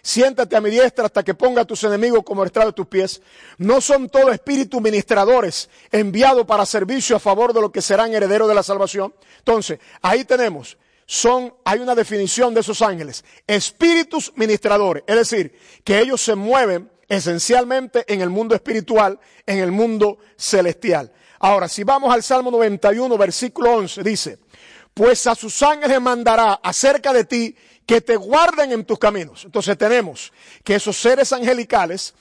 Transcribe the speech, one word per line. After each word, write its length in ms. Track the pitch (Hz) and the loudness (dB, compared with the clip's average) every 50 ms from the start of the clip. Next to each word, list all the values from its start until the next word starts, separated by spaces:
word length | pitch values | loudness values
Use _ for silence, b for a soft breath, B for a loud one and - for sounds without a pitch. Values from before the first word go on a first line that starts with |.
siéntate 540 | - - - 226 254 269 254 254 247 - 233 | -10 -4 0 2 2 2 2 0 -2 0 0
a 40 | 214 | 0
mi 80 | 214 208 | 0 2
diestra 380 | 220 240 262 240 - 254 220 | 2 2 2 2 2 -2 -4
hasta 160 | 208 - 208 | -2 -2 -2
que 120 | 190 190 170 | -2 -2 -2
ponga 280 | - 247 254 247 240 | 0 0 2 2 0
a 20 | 214 | -2
tus 200 | - 220 - 214 | -2 -4 -4 -2
enemigos 400 | 214 202 202 226 247 233 220 - | -2 0 0 0 2 2 0 0
como 200 | - 202 196 190 | -2 -4 -4 -4
estrado 260 | 185 - 226 220 220 | -2 0 0 0 0
de 40 | 214 | 0
tus 140 | 202 180 - | -4 -8 -4
pies? 340 | 190 190 190 185 - B B B B B B B B | -2 -2 -2 -2 -6 B B B B B B B B
¿No 240 | - 180 208 254 269 | -4 0 0 2 2
son 280 | - - 285 269 254 - | 2 2 2 0 0 2
todos 240 | - 269 269 262 | 2 4 4 4
espíritus 500 | 220 - - 285 285 269 269 - 262 247 | 2 0 -2 -4 -2 -2 -2 -2 -4 -2
ministradores 880 | 214 220 214 202 - - 226 196 196 220 254 247 214 170 - - - b b b b b | -2 0 0 -2 -2 0 0 2 4 4 4 4 2 0 -4 -8 -12 b b b b b
enviados 520 | - 214 214 196 180 220 262 269 262 247 226 | -2 -2 -2 -2 0 2 4 4 4 4 2
para 220 | - 214 208 196 | 2 0 0 0
servicio 480 | - - 214 196 190 269 262 - - 226 | 0 -2 -2 -2 -2 -4 -4 -2 0 0
a 60 | 202 | 0
favor 320 | - 208 190 208 240 240 | 2 0 2 2 2 2
de 80 | 226 226 | 2 0
los 100 | 214 202 | 0 0
que 100 | - 196 | -2 -4
serán 320 | - - 196 202 226 226 | -2 0 0 0 0 0
herederos 360 | 220 214 202 190 202 214 220 214 | 0 -2 0 0 2 2 2 2
de 60 | 214 | 2
la 100 | 202 185 | 0 0
salvación?" 500 | 196 196 196 196 180 - 196 190 202 - b b b b b | 0 -2 -2 -2 -4 -4 -4 -6 -6 -10 b b b b b
Entonces, 400 | _ 247 226 214 - - 156 B B B B B | _ 0 0 0 -2 -6 -10 B B B B B
ahí 220 | - 185 208 254 240 | -2 -2 0 -2 0
tenemos, 520 | - 254 247 240 214 165 143 123 - - _ _ _ _ _ _ | 0 0 0 0 -2 -4 -8 -12 -18 -20 _ _ _ _ _ _
son, 480 | - - - - 233 254 254 247 240 - _ - | -10 -4 0 0 2 2 0 -2 -6 -12 _ -4
hay 140 | 185 202 240 | -4 -2 -2
una 160 | 247 254 247 | -2 0 0
definición 580 | 233 214 - 214 202 196 180 - 226 247 240 | 0 0 0 -2 -4 -4 -2 0 0 0 0
de 80 | 226 226 | 0 0
esos 220 | - 214 208 - | -2 -2 -2 -2
ángeles, 420 | 226 208 185 165 156 139 117 - b b b b b | -2 -2 -2 -4 -10 -12 -14 -16 b b b b b
espíritus 840 | - 208 196 - - - - 330 339 339 330 320 330 330 311 - - - | -4 -2 -2 -2 -4 -2 0 2 2 4 2 0 -2 -4 -8 -8 -8 -6
ministradores, 680 | 262 220 214 214 202 - 214 208 208 202 185 156 143 - | -4 -2 0 0 0 2 2 2 2 2 0 -2 -4 -2
es 100 | - 214 | 0 2
decir, 400 | 233 226 - 226 202 165 - b b b b b b _ | 2 2 2 0 -2 -4 -4 b b b b b b _
que 160 | - 196 208 | 0 2 2
ellos 200 | 240 262 262 - | 2 2 0 -2
se 140 | - 226 214 | -2 -2 -2
mueven 560 | 196 202 220 262 269 247 202 180 170 185 - _ _ _ - | -2 0 2 2 2 2 2 0 -2 -6 -10 _ _ _ -6
esencialmente 1040 | 202 190 127 175 170 170 - - 240 247 247 240 262 262 262 226 - 233 220 - | -4 -4 -2 -2 -4 -2 0 2 2 2 2 2 -2 -4 -2 -2 -4 -4 -2 -2
en 100 | 208 190 | -2 -2
el 80 | 185 175 | -2 -2
mundo 260 | 185 208 226 220 226 | -2 -2 -2 0 -2
espiritual, 640 | - - 285 220 220 165 - 220 214 208 190 202 b b b b b b | -2 -2 -4 -6 -6 -4 0 2 2 2 2 0 b b b b b b
en 120 | 208 196 196 | -4 -4 -2
el 120 | 185 175 | -2 -2
mundo 480 | 185 208 233 233 220 208 214 208 208 b b b b | 0 0 0 0 0 0 0 0 -2 b b b b
celestial. 760 | - - - 208 190 180 175 156 - - 226 175 147 127 - b b b b b b | -12 -6 0 0 2 2 0 -2 -4 -2 -2 -2 -2 -2 -6 b b b b b b
Ahora, 300 | - 196 202 196 180 160 | 0 2 2 2 0 -4
si 160 | - 208 202 | -6 -4 -2
vamos 280 | 226 269 277 277 254 | 0 0 2 2 2
al 120 | 247 226 - | 0 0 0
Salmo 260 | - 262 254 254 247 | 0 0 0 0 0
noventa 420 | 240 233 226 214 202 - - 202 | 0 0 2 0 0 0 0 0
y 60 | 214 233 | 0 0
uno, 200 | 254 254 233 202 | 0 0 0 2
versículo 560 | 202 180 - - 247 233 - 339 240 240 240 | 2 0 0 -4 -8 -8 -4 -2 0 2 2
once, 280 | 220 196 - - 202 | 0 -2 -4 -8 -6
dice, 360 | 190 214 214 - - 151 98 - b b b b b b b b b b _ | -4 -4 -4 -4 -6 -8 -12 -16 b b b b b b b b b b _
"Pues 320 | 220 214 247 233 - - | 2 4 4 4 2 0
a 80 | 247 226 | -2 -2
sus 260 | - 226 214 - - | -4 -6 -10 -4 0
ángeles 380 | 285 294 302 294 294 254 269 262 | 0 0 0 0 0 0 0 0
mandará 540 | 247 254 247 240 233 233 226 226 226 208 196 | 0 -2 -2 0 0 2 2 2 2 2 0
acerca 580 | - - 180 170 - 254 269 285 - - 277 | -2 -4 -6 -4 0 2 2 2 2 0 0
de 120 | 262 240 - | 0 0 0
ti 300 | - 254 240 233 - b b b b b b _ | 0 -2 -4 -4 -6 b b b b b b _
que 160 | - 233 233 | 0 0 2
te 160 | 233 247 226 | 2 0 -2
guarden 560 | 208 185 202 269 311 339 339 330 302 285 262 | -2 0 0 2 2 4 2 2 0 -2 -2
en 140 | 240 220 - | -2 -4 -4
tus 120 | - 220 - | -4 -2 0
caminos." 460 | 226 208 208 190 165 147 - - - | 0 0 0 -2 -6 -12 -16 -20 -16
Entonces 320 | 185 - 208 - 196 196 | -8 -6 -4 -2 -2 -2
tenemos 560 | - 208 214 240 247 208 165 131 - - - b b b b b b | 0 0 2 2 2 0 -2 -8 -16 -18 -20 b b b b b b
que 140 | _ - 202 | _ -2 -2
esos 200 | 202 - 214 185 | -2 -2 -4 -4
seres 380 | - - 240 254 269 262 - 262 | 0 2 2 4 4 2 0 -2
angelicales 800 | 247 240 240 254 240 226 - - 208 180 160 180 190 - - - _ | -2 0 0 0 -2 -2 -2 0 0 0 -2 -4 -8 -10 -12 -16 _